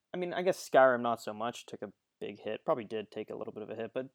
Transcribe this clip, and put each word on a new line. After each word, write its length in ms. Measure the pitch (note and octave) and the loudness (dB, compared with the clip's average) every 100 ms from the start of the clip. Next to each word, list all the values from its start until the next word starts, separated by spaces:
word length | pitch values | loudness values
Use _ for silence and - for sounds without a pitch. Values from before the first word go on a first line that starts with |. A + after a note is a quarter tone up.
| _ | _
I 40 | F3+ | -6
mean, 140 | F3+ | -4
I 80 | - | 0
guess 260 | F#3 F3+ - | 0 0 4
Skyrim 320 | C#3 C3 A#2+ | 8 8 8
not 220 | A#2+ A#2 | 2 -2
so 100 | - | -4
much, 340 | G#2+ A2+ - - | -6 -6 -6 -12
took 160 | - | -10
a 100 | G#2 - _ - | -12 -12 _ -12
big 200 | - G#2 | -10 -8
hit. 240 | G#2+ A2 | -8 -6
Probably 200 | - C#3+ | -2 -2
did 260 | G2+ A2 G#2 | -2 -6 -8
take 200 | A2 G#2+ | -10 -10
a 40 | |
little 180 | A2+ G#2+ | -8 -10
bit 100 | G#2+ | -10
of 80 | G#2+ | -10
a 40 | |
hit, 180 | A2 A2+ | -8 -6
but 140 | C3 C3 | -6 -8